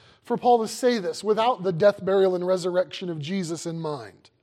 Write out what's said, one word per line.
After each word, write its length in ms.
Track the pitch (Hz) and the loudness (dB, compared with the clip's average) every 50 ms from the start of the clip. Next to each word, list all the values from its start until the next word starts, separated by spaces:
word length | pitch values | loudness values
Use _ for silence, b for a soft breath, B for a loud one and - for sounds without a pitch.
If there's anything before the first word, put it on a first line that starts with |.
| b b b b b | b b b b b
for 140 | - 240 | -6 -4
Paul 240 | 226 - 247 240 233 | 0 4 4 4 4
to 60 | 220 | 2
say 300 | 214 - - - 247 247 | -2 -4 -2 0 0 0
this 260 | 226 180 165 156 - - | 0 -2 -4 -6 -4 -2
without 400 | 208 214 214 220 240 254 185 175 | 0 0 2 2 0 0 0 -2
the 100 | 190 175 | -4 0
death, 300 | 156 202 202 202 - 185 | 4 4 4 4 2 0
burial, 320 | 190 196 196 190 190 185 | 2 4 4 4 4 2
and 120 | 175 180 | 0 0
resurrection 640 | 180 185 185 170 185 175 180 185 180 - - 190 175 | 0 0 0 0 0 0 0 0 -2 -4 -10 -8 -6
of 100 | 165 156 | -6 -6
Jesus 460 | 143 156 190 196 180 156 165 151 - | -6 -4 -4 -4 -4 -4 -6 -6 -6
in 140 | 170 165 165 | -8 -8 -6
mind. 500 | 160 156 147 135 113 98 90 - _ _ _ _ | -6 -6 -6 -8 -10 -14 -18 -20 _ _ _ _